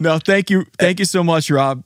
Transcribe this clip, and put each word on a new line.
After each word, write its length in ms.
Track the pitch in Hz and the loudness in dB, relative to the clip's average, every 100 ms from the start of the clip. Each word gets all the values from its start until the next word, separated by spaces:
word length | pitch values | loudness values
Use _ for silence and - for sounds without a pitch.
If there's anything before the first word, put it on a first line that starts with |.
No, 160 | 160 160 | -2 0
thank 300 | - 196 185 | 0 0 2
you. 160 | 190 - - | -2 -2 -2
Thank 200 | 175 185 | -2 0
you 60 | |
so 180 | 196 185 | -2 0
much, 280 | 170 160 147 | 0 0 0
Rob. 340 | 143 135 127 | 0 0 -4